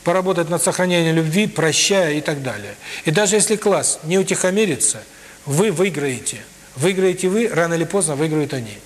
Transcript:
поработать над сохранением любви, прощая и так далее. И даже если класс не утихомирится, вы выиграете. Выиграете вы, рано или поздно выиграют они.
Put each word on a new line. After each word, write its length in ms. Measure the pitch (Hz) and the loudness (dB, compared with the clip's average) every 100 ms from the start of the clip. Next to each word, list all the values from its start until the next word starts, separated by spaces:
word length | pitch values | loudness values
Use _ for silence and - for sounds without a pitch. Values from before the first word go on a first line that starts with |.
поработать 440 | 170 180 185 175 160 | 2 0 2 0 0
над 140 | 165 | 0
сохранением 540 | 190 160 180 180 165 160 | 0 0 2 2 2 2
любви, 300 | 160 170 214 | 2 2 0
прощая 680 | - 160 143 - 196 165 | 0 0 2 2 2 2
и 60 | 147 | 0
так 220 | 147 147 | -2 -4
далее. 320 | 131 104 101 - - - | -6 -8 -12 -14 -14 -6
И 60 | - | 0
даже 260 | 156 208 214 | 2 2 2
если 200 | - 214 | 2 0
класс 420 | 208 170 127 - | 2 2 0 -4
не 140 | 156 185 | 0 0
утихомирится, 840 | 190 180 185 196 214 123 - 113 - - - - | 0 0 0 2 0 0 -2 -2 -12 -20 -20 -14
вы 280 | - 143 214 | -2 2 2
выиграете. 640 | 160 196 151 143 120 - 110 - - - 127 | 2 0 0 -4 -4 -8 -10 -16 -20 -20 -2
Выиграете 520 | 165 190 185 170 185 | 0 2 0 2 0
вы, 200 | 208 233 | 2 0
рано 260 | - 165 | 0 0
или 100 | 165 | 0
поздно 300 | 160 202 160 | 0 0 -2
выиграют 400 | 139 160 156 143 | -2 0 0 -2
они. 240 | 135 110 104 | -4 -8 -14